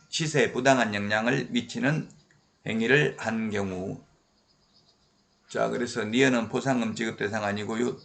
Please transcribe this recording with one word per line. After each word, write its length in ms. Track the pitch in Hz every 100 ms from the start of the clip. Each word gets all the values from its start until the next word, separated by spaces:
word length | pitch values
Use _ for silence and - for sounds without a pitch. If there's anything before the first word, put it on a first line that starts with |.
| -
시세 420 | - 156 147 113
부당한 420 | 123 135 127 110
영향을 540 | 104 101 107 113 143 -
미치는 580 | 120 - 120 127 156 - - _ _ _ _ 104
행위를 500 | 110 113 143 143 -
한 320 | 113 113 110
경우. 500 | 101 98 92 98 104 - _ _ _ _ _ _ _ _ _ _ _ _ _ _
자, 200 | 113 113
그래서 360 | 120 120 120
니은은 440 | 107 120 139 123 107
포상금 460 | 123 131 127 110
지급 220 | 104 113 104
대상 280 | 107 110
아니고요. 540 | 104 104 104 113 120 -